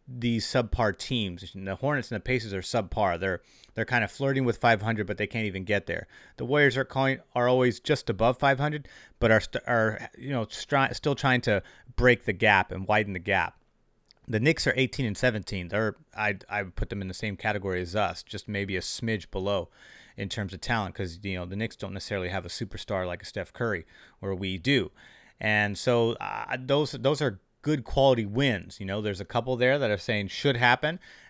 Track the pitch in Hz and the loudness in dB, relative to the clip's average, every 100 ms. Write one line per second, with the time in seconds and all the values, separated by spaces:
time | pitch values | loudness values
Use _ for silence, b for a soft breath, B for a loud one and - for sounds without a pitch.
0 | - 123 120 113 - 131 113 - 107 92 | -16 -4 -2 0 0 0 0 2 0 0
1 | - 123 101 87 92 98 95 92 135 147 | -4 -4 -4 -6 -14 -10 -8 -4 -2 -2
2 | - 107 - 127 107 98 - 120 92 - | -4 -6 -2 -2 -2 -6 -2 -2 -2 0
3 | 98 85 95 87 b b b - 113 123 | 0 2 -2 -4 b b b -6 0 0
4 | 104 - 139 135 127 110 117 110 110 107 | 0 -2 0 2 2 2 4 4 2 -2
5 | 101 98 104 117 107 95 92 101 - 82 | -4 -4 -4 -2 -4 -4 0 0 0 -6
6 | - b b - 120 147 143 135 135 131 | -8 b b -10 0 4 4 4 -2 0
7 | 135 135 - 123 123 127 127 110 - 139 | 0 0 -4 0 4 6 4 2 0 0
8 | - 101 113 127 139 131 147 151 - B | 0 2 2 4 2 2 0 -4 -10 B
9 | B _ 117 110 - 120 - 120 110 107 | B _ 4 4 2 -6 0 2 2 -2
10 | - - 127 131 107 - - 143 135 - | -10 -12 -6 -4 -4 -8 0 2 2 0
11 | 147 139 139 123 120 101 b b b - | -2 0 2 2 4 0 b b b 4
12 | 127 120 - 92 107 98 92 90 95 107 | 6 6 2 2 6 6 4 -4 2 2
13 | 101 92 95 95 - - _ _ _ _ | 2 -4 0 2 2 -4 _ _ _ _
14 | _ _ - 110 135 160 139 120 131 - | _ _ -4 2 2 2 0 2 0 0
15 | 120 95 127 107 - 98 87 101 110 - | -4 0 0 0 -6 -8 -4 -2 -2 -4
16 | _ - 107 101 - 104 95 - - 101 | _ -4 -2 -2 -6 -6 -4 -6 -4 -4
17 | 95 90 110 95 110 104 95 90 87 98 | -6 -6 -6 -4 -2 -2 -2 -2 -2 -2
18 | 95 82 - 101 - 104 98 92 - - | -2 -4 -10 -12 -6 -6 -4 -4 -4 -6
19 | 113 110 - 98 95 101 - b b b | -4 -4 -6 -6 -2 -2 -4 b b b
20 | b - 98 - 98 90 - 117 95 - | b -10 -6 -4 -6 -6 -2 -2 -2 -6
21 | 95 85 98 92 90 98 110 - 98 95 | -8 -6 -6 -6 -6 -6 -6 -8 -10 -10
22 | - 101 90 95 90 - 104 - - 98 | -6 -4 -2 -4 -6 -8 -8 -10 -6 -4
23 | 90 87 - 104 90 - 117 92 - b | -4 -6 -8 -10 -10 -4 -2 -2 -6 b
24 | b b 98 92 95 92 98 139 82 - | b b -6 -4 -4 -2 2 2 0 -8
25 | b b b _ 107 107 104 101 - 120 | b b b _ 0 2 2 0 2 4
26 | 117 - 98 104 113 127 127 143 151 131 | 2 0 -6 -8 -6 -8 0 0 0 0
27 | 123 147 143 98 _ _ 147 151 - - | 0 2 0 -2 _ _ -2 -2 0 4
28 | 135 120 101 110 143 101 85 - 95 101 | 6 6 2 0 0 0 -6 -10 -6 -2
29 | 107 95 98 143 123 123 127 143 120 104 | -2 -4 -2 -2 -2 0 2 2 2 -2
30 | - 107 98 - 143 123 123 127 151 175 | 0 -2 -2 0 0 4 6 6 2 -4
31 | B B | B B